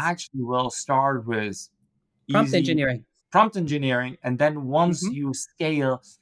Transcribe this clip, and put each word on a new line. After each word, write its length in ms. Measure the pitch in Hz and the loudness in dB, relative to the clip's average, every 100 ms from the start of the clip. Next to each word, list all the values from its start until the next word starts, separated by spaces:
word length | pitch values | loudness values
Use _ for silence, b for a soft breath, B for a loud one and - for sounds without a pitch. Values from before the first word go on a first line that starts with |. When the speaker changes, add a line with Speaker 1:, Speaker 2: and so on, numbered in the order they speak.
| 156 | 0
Speaker 1:
actually 320 | 175 - 135 | -4 -6 -6
will 280 | 120 123 127 | -2 0 -2
start 560 | - - 135 139 131 110 | -4 0 2 2 0 -2
with 420 | 113 107 98 - _ _ _ _ _ - | -2 -2 -6 -12 _ _ _ _ _ -2
Speaker 2:
Prompt 180 | 165 143 | 2 2
Speaker 1:
easy 100 | 165 | 2
Speaker 2:
engineering. 460 | 160 156 139 120 - _ _ | 2 2 0 -2 -8 _ _
Speaker 1:
prompt 260 | 180 220 202 | 4 4 2
engineering, 640 | 160 147 135 123 127 131 | -2 0 0 0 -2 -6
and 160 | 127 123 | -4 0
then 280 | 151 151 131 | 0 0 0
once 420 | 147 175 156 185 | 2 2 2 -2
Speaker 2:
Mm-hmm. 60 | 233 | -4
Speaker 1:
you 180 | 139 | -4
scale, 680 | 131 - - 160 151 135 127 - - | -4 -8 -4 -2 0 0 0 -6 -20